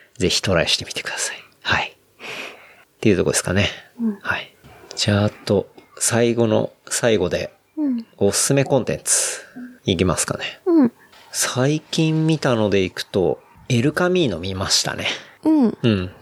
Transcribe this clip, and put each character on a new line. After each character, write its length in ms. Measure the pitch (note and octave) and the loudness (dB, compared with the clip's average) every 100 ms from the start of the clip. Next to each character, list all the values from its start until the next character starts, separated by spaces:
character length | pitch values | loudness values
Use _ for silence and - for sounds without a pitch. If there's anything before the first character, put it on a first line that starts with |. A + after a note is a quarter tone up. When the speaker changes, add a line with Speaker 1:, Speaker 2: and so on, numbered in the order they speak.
| _ - | _ -2
Speaker 1:
ぜ 120 | F#2 | -2
ひ 120 | - | 0
ト 140 | - F2 | 0 0
ラ 80 | |
イ 40 | D2+ | 2
し 100 | - | -2
て 80 | - | -4
み 80 | |
て 100 | - | -10
く 60 | - | -8
だ 80 | - | -8
さ 160 | - | -8
い。 40 | - - _ | -10 -18 _
は 200 | - - | -4 -4
い。 80 | - | -4
っ 1080 | - _ _ - - - - - - _ - | -12 _ _ -16 -14 -14 -16 -20 -20 _ -2
て 80 | A2+ | 2
い 40 | |
う 40 | F2+ | 4
と 80 | E2 | 2
こ 60 | |
で 40 | - | 0
す 80 | |
か 100 | - | 0
ね。 160 | F#2 - - - - | 0 0 -4 -16 -6
Speaker 2:
う 80 | A3+ | -4
ん。 120 | G3+ | -4
Speaker 1:
は 160 | - - | -6 -6
い。 180 | - _ - - - - | -8 _ -20 -20 -16 -6
じ 160 | - | 0
ゃ 100 | G2+ | 2
あ、 40 | G#2 | 2
あ 40 | |
と、 380 | - - G2+ - - - - | -2 0 0 0 -10 -20 -6
最 340 | - A#2 A#2+ | -2 2 2
後 140 | A#2 A#2 | 2 2
の 240 | G#2+ A2 - - | 2 0 -6 -8
最 300 | - B2 G#2+ | -2 2 2
後 120 | F2 | 2
で、 240 | E2 - _ _ D#4 | -2 -6 _ _ -6
Speaker 2:
う 140 | D4 | -2
ん。 160 | A#3+ A3+ - | -2 -6 -2
Speaker 1:
お 140 | - | 0
す 60 | - | 0
す 160 | - | 0
め 100 | C#3 | 2
コ 160 | C3+ C3+ | 2 0
ン 60 | G#2 | 0
テ 100 | D2+ | -6
ン 60 | |
ツ、 380 | - - - - - - - - - | -2 -2 -2 -6 -14 -18 -18 -10 -2
い 120 | F2 | 2
き 80 | F#2+ | 2
ま 100 | D#2 | 0
す 80 | - | -2
か 120 | - | -4
ね。 240 | - - - | -8 -8 2
Speaker 2:
う 200 | E4+ B3 | 4 4
ん。 60 | - - - - | 0 -20 -20 -12
Speaker 1:
最 480 | - - - C3 D#3 | -6 -4 0 0 0
近 480 | - - D#3+ D#3 D#3 | -4 0 2 2 2
見 120 | D#3+ | 2
た 160 | C#3+ A#2 | 2 2
の 140 | G#2+ | 2
で 140 | G2 | 2
い 80 | F#2 | 0
く 100 | - | -4
と、 400 | - G#2 E2+ B1+ - - - | -6 0 0 0 -8 -16 -2
エ 120 | B2 | 0
ル 100 | C3 | 0
カ 180 | - F3+ | 0 0
ミ 180 | F#3 D3 | 2 0
ー 20 | |
ノ 100 | E2 | -2
見 160 | F#2 F#2+ | -6 -6
ま 140 | F#2+ | -2
し 140 | - | -2
た 120 | - - | -2 -4
ね。 120 | - - - - | -6 -8 -12 -6
Speaker 2:
う 60 | D#4 | 0
ん。 280 | D#4 A#3 - | 2 2 0
Speaker 1:
う 80 | A#2+ | 0
ん。 220 | G2+ F#2 - | 0 -2 -10